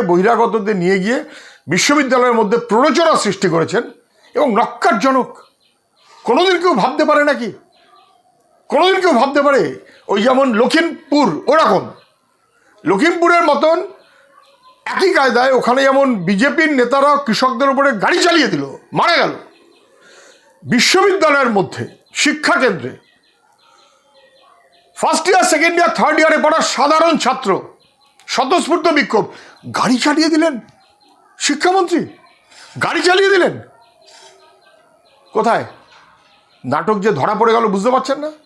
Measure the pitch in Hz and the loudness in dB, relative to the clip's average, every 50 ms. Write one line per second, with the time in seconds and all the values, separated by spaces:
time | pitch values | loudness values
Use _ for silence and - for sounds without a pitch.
0 | 220 175 175 175 185 220 233 214 233 214 196 226 202 202 214 185 170 180 196 196 | 2 2 2 2 2 2 2 2 0 0 -2 -2 -2 -2 -2 -2 0 0 0 0
1 | 180 214 247 302 294 - - - - - - _ - 135 160 175 - - 294 302 | 0 -2 -4 -4 -6 -10 -18 -20 -20 -20 -20 _ -8 -4 -2 -2 0 0 2 0
2 | 277 247 247 240 247 247 233 226 220 190 233 233 233 - 196 226 269 311 240 330 | 0 2 2 2 2 2 2 0 0 0 -2 -2 -2 0 0 2 2 2 2 2
3 | 330 320 294 - - 208 175 - - 180 156 165 160 - 175 220 - - - _ | 2 2 2 0 0 -4 -4 -2 -2 -2 0 0 -2 -2 -2 -4 -6 -6 -12 _
4 | _ _ _ _ _ _ - 247 294 269 202 220 - - - - - - - 196 | _ _ _ _ _ _ -4 -2 0 0 0 0 -2 -2 -4 -2 0 0 0 0
5 | 185 269 262 262 233 - - - - _ _ _ _ _ _ _ _ _ _ _ | 0 0 0 0 -2 -4 -8 -20 -20 _ _ _ _ _ _ _ _ _ _ _
6 | _ _ - - - - 233 302 359 381 359 339 349 359 311 208 190 262 294 302 | _ _ -20 -10 -4 -2 0 2 2 2 0 0 0 0 0 0 -2 -2 -2 -2
7 | 302 302 302 294 294 294 269 226 240 196 131 - _ _ _ _ _ _ _ _ | 0 0 0 0 0 0 -2 -4 -6 -10 -12 -14 _ _ _ _ _ _ _ _
8 | _ _ _ _ _ _ _ _ _ _ _ _ _ - 214 285 339 370 381 370 | _ _ _ _ _ _ _ _ _ _ _ _ _ -2 0 2 2 2 2 2
9 | 359 349 294 226 254 262 294 294 277 285 277 247 170 135 131 - - - - - | 2 2 2 2 2 0 0 0 2 2 2 2 0 -2 -4 -10 -16 -20 -20 -14
10 | _ - 196 214 208 262 254 262 277 262 220 202 247 - - 330 330 330 269 - | _ -4 -2 0 2 2 2 2 2 2 2 0 0 2 2 0 0 -2 -4 -8
11 | - - 285 294 277 202 151 151 - 233 285 320 302 - 202 165 123 - - - | -6 -2 0 2 2 0 0 -2 -2 0 2 2 2 2 2 0 -2 -6 -14 -20
12 | _ _ _ _ _ _ _ _ _ _ _ _ _ _ _ _ - 147 196 196 | _ _ _ _ _ _ _ _ _ _ _ _ _ _ _ _ -4 -2 0 0
13 | 269 349 359 339 339 339 349 339 339 302 277 226 262 311 330 349 - - - - | 0 0 0 0 2 2 2 2 2 2 0 2 2 0 0 0 -2 -8 -12 -20
14 | _ _ _ _ _ _ _ _ _ _ _ _ _ - _ _ - - 247 262 | _ _ _ _ _ _ _ _ _ _ _ _ _ -20 _ _ -12 -8 -4 0
15 | 370 370 - 311 269 254 214 240 254 269 262 240 - 220 247 269 269 269 269 277 | 0 2 2 2 2 2 2 2 2 2 2 2 2 0 2 2 2 2 2 2
16 | 277 262 240 196 165 170 202 190 254 285 - 330 320 311 294 254 240 233 262 277 | 2 0 0 -2 -2 -2 0 2 0 0 0 0 0 0 2 0 0 0 2 2
17 | 277 294 285 277 285 - 208 - 269 254 247 233 277 277 269 262 277 277 262 190 | 2 2 2 0 0 -2 -2 0 0 0 0 0 0 0 0 2 0 0 0 0
18 | 180 240 330 359 339 349 339 320 269 208 180 143 139 135 127 - - - - 165 | -2 0 0 2 2 2 2 2 0 0 -2 -4 -6 -6 -10 -16 -14 -8 -4 -2
19 | 247 339 339 285 214 160 135 - - - - _ _ _ _ _ _ _ _ _ | 0 2 2 0 0 -2 -4 -8 -14 -20 -20 _ _ _ _ _ _ _ _ _
20 | _ - - - - - - _ _ _ _ _ - 127 208 247 - - - 370 | _ -20 -20 -20 -20 -20 -20 _ _ _ _ _ -6 -2 0 0 2 2 2 2
21 | 392 403 370 392 311 311 285 285 269 240 214 196 180 - - - 117 - - _ | 2 2 2 2 2 2 2 2 0 0 0 -2 -2 -4 -6 -10 -12 -12 -14 _
22 | _ _ - - - 294 294 302 - 285 302 285 262 233 190 147 117 127 - - | _ _ -6 -4 -2 -2 -2 -2 -2 -2 0 2 0 0 0 -2 -8 -12 -14 -16
23 | _ _ _ _ _ _ _ _ _ _ _ _ _ _ _ _ _ _ _ _ | _ _ _ _ _ _ _ _ _ _ _ _ _ _ _ _ _ _ _ _
24 | _ _ 539 539 - - _ _ _ _ _ _ _ _ _ _ _ _ _ - | _ _ _ _ -20 -20 _ _ _ _ _ _ _ _ _ _ _ _ _ -4
25 | - 294 320 320 - 359 392 370 339 359 320 294 320 339 339 349 339 320 - - | -4 -2 -2 -2 0 0 2 2 2 2 2 2 0 0 2 2 0 0 0 0
26 | 220 294 311 311 311 320 311 302 262 302 320 311 - - - - 269 285 311 320 | 0 0 2 2 2 2 2 2 2 0 0 0 -2 -2 -2 0 0 2 2 2
27 | 330 339 320 220 - 233 262 - - 202 180 139 - - - _ _ _ _ _ | 2 2 0 0 -2 -2 -4 -2 -2 -4 -4 -4 -6 -12 -20 _ _ _ _ _
28 | _ _ _ _ - - - - 262 262 359 339 - 254 330 330 320 339 311 285 | _ _ _ _ -16 -8 -4 -4 -2 0 0 0 0 0 -2 0 0 0 0 0
29 | 220 - 226 208 - - - - - - - _ - 123 113 - - 196 254 233 | -2 0 0 -2 -2 -2 -8 -20 -20 -20 -20 _ -16 -10 -6 -4 -2 0 0 0
30 | - 302 294 311 320 320 330 311 330 320 277 214 - - _ _ _ _ _ _ | 0 0 0 0 0 0 2 0 0 0 -2 -6 -12 -16 _ _ _ _ _ _
31 | _ _ _ _ _ _ _ - - - 285 302 - 349 370 381 359 339 349 285 | _ _ _ _ _ _ _ -8 -4 -4 -4 -2 0 0 0 0 0 0 -2 -4
32 | 170 - - - _ _ _ _ _ _ - - - - - 135 - 185 269 330 | -4 -6 -12 -20 _ _ _ _ _ _ -20 -20 -20 -16 -10 -6 -4 -4 -2 0
33 | 330 359 370 381 392 392 403 370 320 220 135 117 - - _ - _ _ _ _ | 0 2 2 4 2 2 2 2 2 0 -2 -6 -14 -20 _ -20 _ _ _ _
34 | _ - - - - - - _ _ _ _ _ _ _ _ _ _ _ _ _ | _ -20 -20 -20 -20 -20 -20 _ _ _ _ _ _ _ _ _ _ _ _ _
35 | _ _ _ _ _ _ - 208 214 233 214 160 120 - - - _ _ - - | _ _ _ _ _ _ -4 -2 0 0 0 -2 -4 -8 -14 -20 _ _ -20 -20
36 | - _ _ _ _ _ _ _ _ _ _ _ - 127 131 156 165 214 214 202 | -20 _ _ _ _ _ _ _ _ _ _ _ -6 -4 -4 -2 0 -2 -2 0
37 | 185 220 185 139 131 185 214 196 233 226 220 233 226 214 190 202 190 254 254 262 | 0 -2 -2 -2 -2 -4 -2 -2 0 0 0 0 0 -2 -2 -2 -2 0 -2 -2
38 | 262 - 269 294 294 311 302 - _ | -2 -4 -6 -8 -8 -12 -14 -16 _